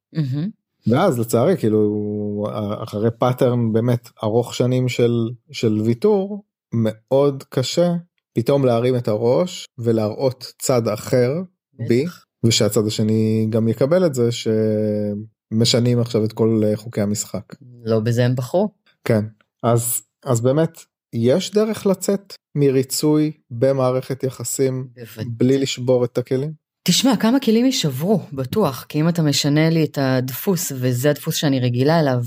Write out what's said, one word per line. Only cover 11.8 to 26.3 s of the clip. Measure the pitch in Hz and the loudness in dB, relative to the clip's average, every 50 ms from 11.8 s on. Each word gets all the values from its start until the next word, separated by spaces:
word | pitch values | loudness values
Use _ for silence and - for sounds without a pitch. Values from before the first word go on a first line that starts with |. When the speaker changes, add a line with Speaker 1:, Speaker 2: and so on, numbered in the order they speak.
| 113 117 | -2 0
Speaker 2:
בי, | 117 123 147 | 0 0 0
Speaker 1:
בטח. | 175 - - _ _ _ _ - | -2 -8 -14 _ _ _ _ 0
Speaker 2:
ושהצד | 117 113 - 117 101 - 117 104 | 0 2 2 0 2 2 0 0
השני | 107 - - 110 107 110 110 110 110 110 110 110 107 | 0 -2 -2 0 0 2 2 2 2 0 0 0 0
גם | 113 110 113 113 | 0 0 0 0
יקבל | 110 - 135 135 170 185 190 | 0 -2 -2 0 2 2 2
את | 165 135 | 0 0
זה | 123 120 120 120 - - 117 110 110 110 110 107 107 107 107 104 104 104 104 104 104 110 110 _ _ _ _ | 0 0 0 -2 -2 -2 -2 0 0 0 0 0 0 0 -2 -2 -2 -4 -4 -6 -8 -10 -14 _ _ _ _
שמשנים | 113 110 117 120 - 113 120 123 120 120 | 0 0 2 2 2 2 2 2 2 2
עכשיו | 117 117 - 110 107 | 0 0 0 -2 -2
את | 107 | -2
כל, | - - 113 113 113 110 107 | 0 0 2 2 2 2 2
אה, | 104 107 | 0 0
חוקי | 107 - 117 - 110 | -2 -6 -8 -4 -4
המשחק. | 104 101 104 101 - - - 95 - - - - 127 123 123 120 120 | -2 -2 -2 -4 -6 -8 -10 -12 -12 -12 -20 -20 -20 -20 -20 -12 -4
Speaker 1:
לא | 110 113 110 | -2 -2 0
בזה | 107 120 117 117 123 | 0 0 0 2 2
הם | 123 127 | 2 0
בחרו. | 127 123 - - 175 214 208 - _ _ _ _ _ _ | -2 -4 -2 -2 0 0 -2 -6 _ _ _ _ _ _
Speaker 2:
כן. | - 117 107 107 107 - _ _ _ _ _ | 0 2 2 0 -2 -10 _ _ _ _ _
אז, | - 117 120 117 117 - - - - _ _ _ _ | 0 0 0 2 0 -2 -6 -6 -8 _ _ _ _
אז | 143 127 113 | -2 -2 0
באמת, | 117 127 135 156 165 160 - - - _ _ _ _ _ | 2 0 2 2 0 0 -2 -12 -20 _ _ _ _ _
יש | - 117 113 123 135 190 185 - | -4 0 2 2 2 2 0 -2
דרך | - 208 220 220 208 - - | 0 0 0 0 -2 -2 0
לצאת | 202 185 - - - 202 196 - _ - - _ _ _ | 0 0 0 0 -2 -2 -4 -6 _ -20 -20 _ _ _
מריצוי | 147 147 139 131 135 131 - - - - 151 151 151 151 151 151 - _ _ | 2 2 2 4 2 0 0 -4 -2 0 2 2 2 2 0 -4 -10 _ _
במערכת | 123 117 127 135 139 135 127 127 127 131 131 - 139 127 - | -4 0 2 2 2 2 2 0 0 -2 -4 -4 -6 -4 -4
יחסים | 131 - - 123 - - - 135 131 131 127 131 127 - | -6 -6 -6 -8 -8 -2 -2 0 0 -2 -4 -8 -12 -14
Speaker 1:
בוודאי. | 123 120 - - 110 110 - 117 | -20 -20 -18 -12 -10 -10 -8 -2
Speaker 2:
בלי | 113 127 127 135 139 | 0 2 2 2 2
לשבור | 135 131 - - 123 127 127 123 123 | 0 -2 -4 -4 0 2 2 2 2
את | 117 - 123 | 0 -2 -6
הכלים? | 120 - | -4 -2